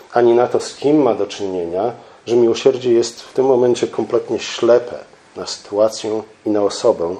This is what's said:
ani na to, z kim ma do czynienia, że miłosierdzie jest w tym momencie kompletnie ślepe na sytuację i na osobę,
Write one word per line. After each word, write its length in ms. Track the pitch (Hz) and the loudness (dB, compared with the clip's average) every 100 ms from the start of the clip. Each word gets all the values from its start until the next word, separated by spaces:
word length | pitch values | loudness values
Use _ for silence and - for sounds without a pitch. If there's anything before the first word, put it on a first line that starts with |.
| - | -4
ani 220 | 120 120 | 2 4
na 120 | 117 120 | 4 2
to, 140 | 113 | -2
z 140 | - | -4
kim 280 | - 135 151 | -4 2 4
ma 120 | 127 | 2
do 120 | 101 98 | 0 -4
czynienia, 640 | - 98 92 85 92 113 117 - - - | -6 -6 -4 -4 -4 -4 -6 -18 -14 -2
że 100 | 120 | 2
miłosierdzie 560 | 117 110 135 123 123 | 2 2 0 0 2
jest 280 | 117 117 - | 2 0 -6
w 120 | - | -10
tym 140 | - 131 | -2 2
momencie 400 | 123 123 117 110 | 4 2 0 -2
kompletnie 520 | - 113 120 - 110 | -4 -2 -2 -2 -6
ślepe 600 | - - 117 117 101 - - - _ - | -6 -2 2 2 2 -14 -16 -20 _ -14
na 100 | 90 | -12
sytuację 760 | - - 101 110 - 110 110 107 - 113 | -12 -6 0 0 0 -6 -6 -8 -10 -4
i 40 | |
na 120 | 104 | 0
osobę, 540 | 101 - 120 104 85 | 0 0 0 0 -2